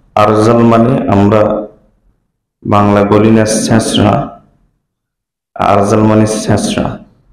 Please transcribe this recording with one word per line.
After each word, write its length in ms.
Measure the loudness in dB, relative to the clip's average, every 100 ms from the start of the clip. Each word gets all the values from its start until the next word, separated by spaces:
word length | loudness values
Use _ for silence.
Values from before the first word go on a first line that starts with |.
| _ 0
আরজাল 420 | 2 2 2 2
মানে 520 | 2 2 0 -2 -2
আমরা 580 | 0 2 2 0 -4 -10 _ _ _ _ _ _ _ _ _ -2
বাংলা 380 | 0 2 2
বলি 280 | 2 2 2
না 140 | 2 0
ছেঁচড়া, 920 | -2 -2 -2 -2 0 0 -2 -6 -14 _ _ _ _ _ _ _ _ _ _ _ -4
আরজাল 480 | -2 0 0 0
মানে 240 | 2 2 0
ছেঁচড়া। 720 | -2 -4 -4 -4 -4 -6 -10 -18 _ _